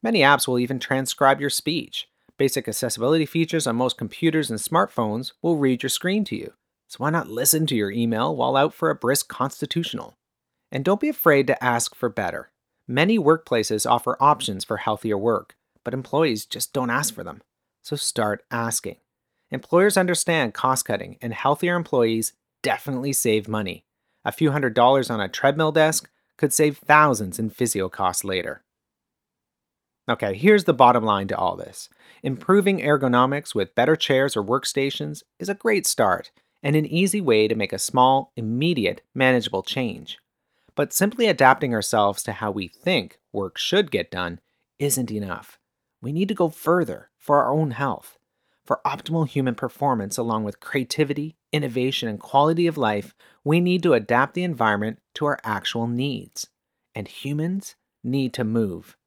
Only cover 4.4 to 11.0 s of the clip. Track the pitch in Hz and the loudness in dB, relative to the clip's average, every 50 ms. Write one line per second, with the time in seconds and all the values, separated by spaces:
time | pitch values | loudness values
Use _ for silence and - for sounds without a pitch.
4.4 | 151 117 113 104 - - 160 165 196 196 - - 117 107 107 113 131 - - _ | -2 -2 -6 -8 -6 -2 0 0 0 0 -2 -4 -2 -2 -2 -4 -6 -10 -14 _
5.4 | - 170 170 151 143 131 127 120 - 131 - - - 180 190 214 208 - - 98 | -2 -2 0 2 2 2 2 2 -2 -6 -6 -4 -4 -2 -2 -2 -2 -4 -6 -10
6.4 | - - _ _ _ _ _ _ _ _ - - 123 147 156 170 - - 104 113 | -10 -12 _ _ _ _ _ _ _ _ -12 -4 -4 -2 0 -2 -4 -4 -6 -4
7.4 | - - - 160 160 147 139 113 104 98 101 117 117 117 117 110 120 151 156 135 | 0 0 2 2 0 0 0 0 0 0 0 -2 0 0 0 0 0 -2 0 0
8.4 | 123 127 131 135 143 156 - - - 160 151 - - 117 135 143 - _ - - | 0 0 2 2 2 2 0 -2 -2 -2 -2 -2 -2 -2 0 0 -2 _ -6 -4
9.4 | 127 139 - - - 135 - 170 170 - - - - - _ _ _ _ _ _ | -4 -4 -4 -8 -8 -4 -4 -4 -4 -4 -8 -10 -12 -14 _ _ _ _ _ _
10.4 | _ _ _ _ _ _ - 131 117 180 196 208 | _ _ _ _ _ _ -8 -4 0 0 0 2